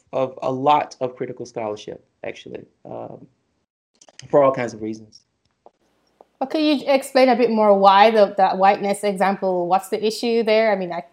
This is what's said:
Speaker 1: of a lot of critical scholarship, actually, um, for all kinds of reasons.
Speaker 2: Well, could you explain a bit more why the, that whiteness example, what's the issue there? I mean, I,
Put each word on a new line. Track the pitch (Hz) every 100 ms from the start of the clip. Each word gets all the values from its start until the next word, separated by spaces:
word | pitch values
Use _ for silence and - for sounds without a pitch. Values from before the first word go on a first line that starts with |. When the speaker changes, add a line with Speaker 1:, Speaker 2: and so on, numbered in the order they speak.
| _
Speaker 1:
of | 131 131 131
a | 131
lot | 131 143 147 - -
of | 127
critical | - 127 123 117
scholarship, | 120 110 104 - - _ _
actually, | 107 - - - - _
um, | - 117 117 - - _ _ _ _ _ _ _ _ - 127
for | 151
all | 135
kinds | 127 120
of | 110
reasons. | 110 110 110 _ _ _ _ _ _ _ _ _ _ _ _ -
Speaker 2:
Well, | 262
could | 320
you | 302 277 262
explain | 269 - 254 262
a | 233
bit | 226
more | 220 214 196
why | 196 196 220
the, | 220 196 202
that | 190 185
whiteness | 190 202 202 202
example, | 208 185 190 196 190 180 175
what's | 185 -
the | 214
issue | 220 220 240 233
there? | 220 214 226
I | 196
mean, | 175
I, | 170 -